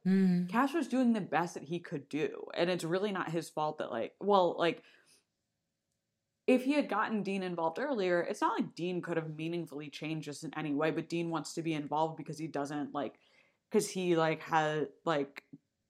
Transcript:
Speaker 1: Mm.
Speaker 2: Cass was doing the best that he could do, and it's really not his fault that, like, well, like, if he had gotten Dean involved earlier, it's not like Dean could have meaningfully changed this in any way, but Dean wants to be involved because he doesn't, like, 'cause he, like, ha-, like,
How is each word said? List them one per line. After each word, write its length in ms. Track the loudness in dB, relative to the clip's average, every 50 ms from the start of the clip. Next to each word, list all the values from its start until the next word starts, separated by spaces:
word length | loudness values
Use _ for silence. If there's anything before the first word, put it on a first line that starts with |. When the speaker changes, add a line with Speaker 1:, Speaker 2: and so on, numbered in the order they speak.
| 2
Speaker 1:
Mm. 440 | 4 6 6 6 6 6 4 2 2
Speaker 2:
Cass 240 | 2 2 2 2 2
was 140 | 0 -2 0
doing 260 | 2 4 4 4 4
the 80 | 2
best 320 | 0 0 0 0 0 -2 -4
that 80 | -8 -8
he 160 | -6 -6 -6
could 300 | -6 -6 -8 -8 -6 -4
do, 380 | -2 -2 0 -2 -2 -6 -10 -8 -2
and 160 | 0 0 0
it's 140 | 0 0 -2
really 280 | -2 0 0 0 0
not 200 | -2 -2 -4 -2
his 180 | -2 -4 -4 -4
fault 280 | -4 -2 -2 -2 -2 -4
that, 120 | -6 -4
like, 220 | -4 -4 -4 -6 -6 _
well, 360 | 2 4 6 6 6 4 4 2
like, 240 | 2 2 0 -2 -8 -18 -20 _ _ _ _ _ _ _ _ _ _ _ _ _ _ _ _ _ _ _ _ _ _ _ _ _ _ _ _ _ _
if 200 | 4 4 4 4
he 80 | 2 2
had 160 | 2 0 0
gotten 340 | 0 -2 0 0 0 -2 -2
Dean 180 | -2 -2 -2
involved 380 | -2 -4 -2 0 0 0 0 -2
earlier, 420 | -2 -2 0 0 2 4 4 2
it's 200 | 2 0 -2 0
not 180 | 0 0 2 0
like 160 | -2 -2 -4
Dean 260 | -4 -4 -2 -2 -2
could 140 | -2 -2 -2 -2
have 180 | -2 -4 -6
meaningfully 540 | -6 -4 -4 -4 -4 -6 -6 -10 -10 -12 -12
changed 380 | -10 -8 -6 -6 -6 -6 -6 -8
this 160 | -10 -10 -10
in 100 | -8 -6
any 180 | -4 -4 -2 0
way, 180 | 2 2 2
but 160 | 0 -2 -4 -4
Dean 220 | -4 -2 -2 -2
wants 240 | -2 -4 -4 -6 -8
to 80 | -4
be 120 | -4 -2 -2
involved 440 | -4 -4 -2 0 0 2 0 0 -6
because 200 | -10 -10 -8 -8
he 100 | -8 -6
doesn't, 460 | -4 -4 -4 -4 -4 -4 -6 -4 -4
like, 240 | -4 -6 -6 -8 _ _ _ _ _ _ _ _ _ _ _
'cause 180 | 0 2 2 0
he, 260 | -2 -2 2 4 4 4
like, 240 | 4 4 2 0
ha-, 440 | -2 2 2 4 4 4 2 0 -2 -4 -6 _ _
like, 380 | 0 0 0 0 -2 -6 -14 -18 _ -20 -20 _ _ _ _ _